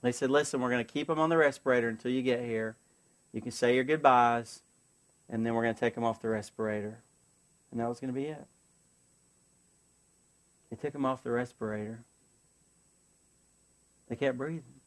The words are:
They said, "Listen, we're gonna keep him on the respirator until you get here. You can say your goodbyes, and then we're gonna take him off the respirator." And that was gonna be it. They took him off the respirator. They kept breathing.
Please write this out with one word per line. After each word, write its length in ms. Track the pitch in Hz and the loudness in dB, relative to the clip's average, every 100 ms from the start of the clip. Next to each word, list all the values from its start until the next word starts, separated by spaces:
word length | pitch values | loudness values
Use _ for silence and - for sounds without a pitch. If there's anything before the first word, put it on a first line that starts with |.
They 100 | 123 | 0
said, 180 | 120 131 | 0 2
"Listen, 320 | 143 147 135 | 2 2 -2
we're 80 | 123 | 0
gonna 140 | 123 | 0
keep 260 | 113 147 147 | -2 -4 -2
him 100 | 156 | 0
on 100 | 160 | 2
the 80 | 165 | 4
respirator 520 | 147 135 - 123 117 | 4 2 2 2 2
until 220 | 113 123 | -2 -2
you 100 | 131 | -2
get 200 | 127 120 | 0 0
here. 340 | 120 113 110 110 _ _ _ _ _ | -2 -4 -4 -8 _ _ _ _ _
You 100 | 113 | -10
can 100 | 123 | -8
say 240 | - 120 127 | 0 4 4
your 100 | 127 | 2
goodbyes, 760 | 156 143 123 120 117 117 - _ _ _ _ _ _ _ | 4 6 8 6 2 -4 -16 _ _ _ _ _ _ _
and 160 | 117 113 | -4 0
then 100 | 113 | 2
we're 80 | |
gonna 100 | 113 | 0
take 220 | 110 120 113 | 0 -2 0
him 80 | |
off 180 | 117 110 | -2 -2
the 60 | 113 | -4
respirator." 720 | 110 104 - 110 104 104 110 _ _ _ _ _ _ _ | -4 -6 -6 -4 -4 -6 -10 _ _ _ _ _ _ _
And 80 | 120 | -6
that 100 | 117 | -4
was 100 | 120 | -4
gonna 140 | 131 | -6
be 120 | 127 143 | -6 -6
it. 200 | 147 - _ _ _ _ _ _ _ _ _ _ _ _ _ _ _ _ _ _ _ _ _ _ | -10 -16 _ _ _ _ _ _ _ _ _ _ _ _ _ _ _ _ _ _ _ _ _ _
They 60 | 113 | -10
took 180 | 147 | -8
him 120 | 143 131 | -4 -2
off 180 | 127 | -2
the 80 | 120 | -2
respirator. 720 | 120 123 - 110 107 107 113 117 _ _ _ _ _ _ _ _ _ _ _ _ _ _ _ _ _ _ _ _ | -4 -4 -6 -6 -6 -8 -12 -16 _ _ _ _ _ _ _ _ _ _ _ _ _ _ _ _ _ _ _ _
They 60 | 120 | -2
kept 220 | 139 127 | -2 -2
breathing. 260 | 139 165 - - | -6 -8 -12 -20